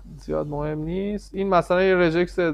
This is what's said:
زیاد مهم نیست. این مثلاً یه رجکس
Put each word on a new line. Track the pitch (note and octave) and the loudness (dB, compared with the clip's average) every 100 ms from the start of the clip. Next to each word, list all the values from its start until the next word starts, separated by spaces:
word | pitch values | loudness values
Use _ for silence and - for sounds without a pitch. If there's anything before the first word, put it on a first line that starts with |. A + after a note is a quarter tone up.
| - D3 | -20 -14
زیاد | - D#3 D3 | -6 -4 -4
مهم | D3 D3+ D3+ | -4 -4 -4
نیست. | D#3 F#3 G3+ G#3 - F#3+ | -6 -4 -4 -6 -8 -4
این | G3 | 2
مثلاً | F3 E3 F3+ | 2 2 2
یه | F#3+ F#3 | 4 4
رجکس | E3+ E3 F3 - E3+ | 4 2 0 0 -2